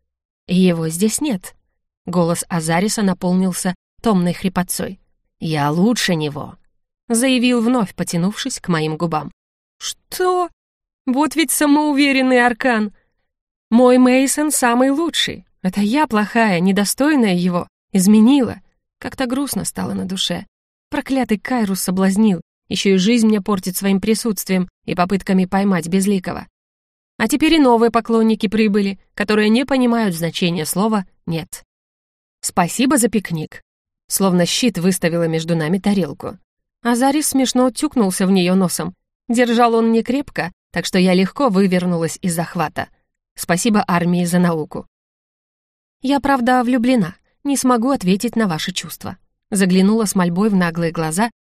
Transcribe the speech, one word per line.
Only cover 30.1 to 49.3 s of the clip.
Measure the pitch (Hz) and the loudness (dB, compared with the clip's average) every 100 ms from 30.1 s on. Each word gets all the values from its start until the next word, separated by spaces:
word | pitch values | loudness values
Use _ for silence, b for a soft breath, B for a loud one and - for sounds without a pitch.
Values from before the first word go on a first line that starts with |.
| 165 | -2
значения | 165 - 180 170 156 | -6 -2 -2 -2 -4
слова | 185 220 214 185 _ - | -2 -2 -2 -4 _ -8
"нет". | 165 - - - _ _ _ _ _ _ _ | -8 -8 -16 -20 _ _ _ _ _ _ _
"Спасибо | - - 175 - 254 294 | -6 -2 -2 0 2 2
за | 226 | 2
пикник". | 220 - 165 156 - _ _ _ _ - | 0 -4 -6 -8 -14 _ _ _ _ -8
Словно | - 196 180 170 | -2 2 2 2
щит | - 247 202 | 0 -2 0
выставила | 180 185 170 170 165 | -2 0 -2 0 -2
между | 160 165 165 | -2 -2 -2
нами | 151 190 | 0 0
тарелку. | 202 202 160 - - - _ _ _ _ | 0 0 -2 -6 -12 -14 _ _ _ _
Азарис | 233 240 269 294 294 | -2 2 2 2 0
смешно | 269 254 254 254 | 0 0 2 0
тюкнулся | - 302 254 196 185 185 | 0 -2 0 0 0 2
в | |
неё | 190 175 185 | 2 4 2
носом. | 180 - 170 - _ _ - | 0 -2 -8 -12 _ _ -4
Держал | 233 240 233 240 | 0 2 4 4
он | 226 226 | 4 2
не | 226 | 2
крепко, | 220 269 285 - 165 - _ | 0 -2 -4 -6 -8 -10 _
так | 175 - | -8 -2
что | 180 | 2
я | 180 | 4
легко | 185 190 - 277 | 4 2 0 0
вывернулась | 185 196 180 180 170 160 - | 2 2 2 0 -2 -4 -6
из | 185 165 | -6 -4
захвата. | 165 180 156 - 135 _ _ _ _ - | -4 -4 -4 -6 -10 _ _ _ _ -8
Спасибо | - 175 240 214 - | -2 0 2 2 2
армии | 175 175 180 175 | 0 0 0 2
за | 175 | 2
науку. | 175 165 147 - - _ _ _ _ _ _ _ _ _ _ _ | 2 0 -6 -12 -16 _ _ _ _ _ _ _ _ _ _ _
"Я | 254 277 | -2 0
правда | 277 269 240 254 | 2 2 2 2
влюблена, | 240 254 233 262 165 - _ _ 285 | 2 2 2 2 0 -6 _ _ -4
не | 277 | 0
смогу | 254 247 240 | 2 2 0
ответить | 269 180 196 240 226 | 0 0 0 -2 -2
на | 214 | -2
ваши | 156 - | -2 -6
чувства", | - 160 - - 185 _ | -8 -10 -12 -14 -14 _